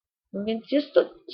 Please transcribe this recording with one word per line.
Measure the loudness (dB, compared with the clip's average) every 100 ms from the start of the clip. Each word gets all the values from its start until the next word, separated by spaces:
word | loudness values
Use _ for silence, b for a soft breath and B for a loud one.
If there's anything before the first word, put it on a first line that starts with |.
| _ _ _
No | -8 -6
więc | -6 -2
jest | -2 2
to | 2 2 -6 0